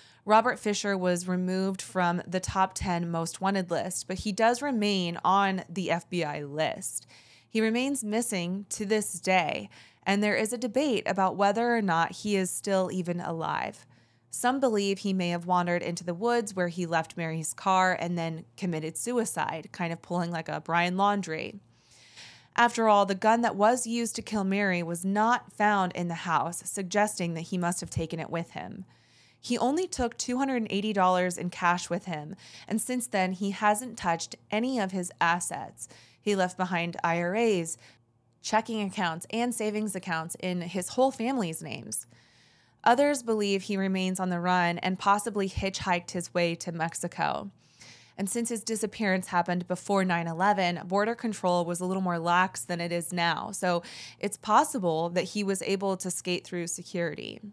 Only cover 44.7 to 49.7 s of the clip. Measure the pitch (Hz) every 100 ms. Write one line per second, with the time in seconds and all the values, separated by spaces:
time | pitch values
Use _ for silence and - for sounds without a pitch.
44.7 | 175 - 185 202 202 233 202 196 - 196
45.7 | 190 196 175 175 180 170 180 170 170 -
46.7 | 165 165 - 175 - 151 - 202 - _
47.7 | - - - - - 196 233 233 226 220
48.7 | 220 208 - 214 185 185 175 170 180 180